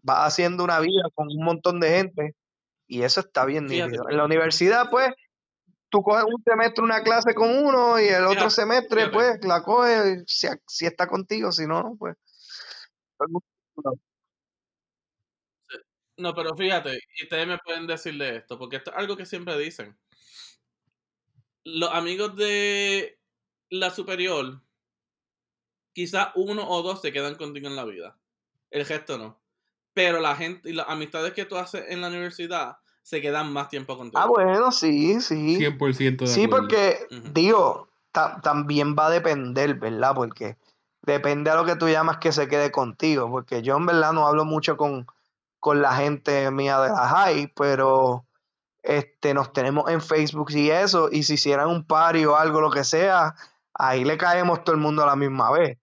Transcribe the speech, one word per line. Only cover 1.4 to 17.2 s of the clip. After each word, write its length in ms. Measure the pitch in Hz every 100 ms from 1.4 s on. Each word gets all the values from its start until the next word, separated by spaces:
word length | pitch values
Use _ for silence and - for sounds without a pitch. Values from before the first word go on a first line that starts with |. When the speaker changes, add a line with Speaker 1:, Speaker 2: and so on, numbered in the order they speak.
Speaker 1:
montón 380 | 165 165 180 175
de 80 | 160
gente 480 | 175 190 175 151 - _ _ _ _ _
y 160 | 123
eso 160 | 123 190
está 260 | - 135 131
bien 200 | 151 143
Speaker 2:
Fíjate, 160 | 170 165
Speaker 1:
nítido. 180 | 117
Speaker 2:
pero 80 | 123
Speaker 1:
En 60 | 147
la 60 | 151
universidad, 640 | 160 160 156 175 233 247
pues, 240 | 240 262 262 _ _ _ _ _ _ _
tú 140 | 208
coges 220 | 196 214
un 180 | 220 233
semestre 400 | 233 226 226 226
una 180 | 226 220
clase 320 | 214 226 233
con 140 | 220 226 262
uno 420 | 285 254 240 233
y 60 | 208
el 160 | 185
otro 80 | 185 196 190
Speaker 2:
Fíjate, 0 |
Speaker 1:
semestre, 460 | 220 214 233 226 220 214
Speaker 2:
fíjate. 80 |
Speaker 1:
pues, 300 | 208 247 220 196
la 160 | 170
coges, 600 | 190 240 240 226 202 185 175
si, 220 | - - 165 -
si 160 | - 165
está 200 | 165 180
contigo, 460 | 190 190 220 208
si 140 | 170 156
no, 280 | 160 226 214
pues, 180 | 180 - _ _ - - - - - _ _ _
todo 120 | 151
el 40 |
mundo 680 | 170 _ _ _ - 139 127 _ _ _ _ _ _ _ _ _ _ _ _ _ _ _ _ _
Speaker 2:
Sí. 480 | 127 _ _ _ -
No, 160 | 175
pero 220 | 165 160 156
fíjate, 420 | 190 180 139 127 -
y 80 | -